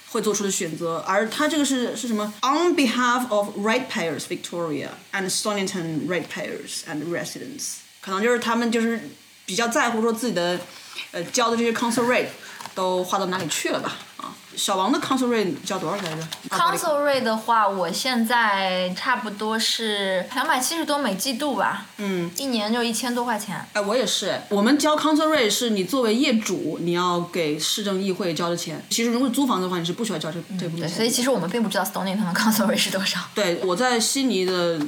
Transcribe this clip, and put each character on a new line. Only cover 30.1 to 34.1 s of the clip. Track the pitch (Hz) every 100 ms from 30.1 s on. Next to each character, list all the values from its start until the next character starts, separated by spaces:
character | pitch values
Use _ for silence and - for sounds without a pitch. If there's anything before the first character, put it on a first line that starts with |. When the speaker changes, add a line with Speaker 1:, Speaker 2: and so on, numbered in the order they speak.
Speaker 1:
要 | 165
交 | 160
这， | 170 -
Speaker 2:
嗯， | 190
Speaker 1:
这 | 170
部 | 165
分 |
钱 |
的。 | 160
Speaker 2:
对， | 180
所 |
以 | 226
其 | 233
实 | 247
我 | 226
们 | 165
并 | 233
不 | 208
知 | 190
道 |
Stonington | 185 - 190 190
的 | 185
council | 175 220 214 202
rate | 214
是 | -
多 | 190
少。 | 196 180 -
Speaker 1:
对， | - 185 170
我 | 185 180
在 | 254 240
悉 | 220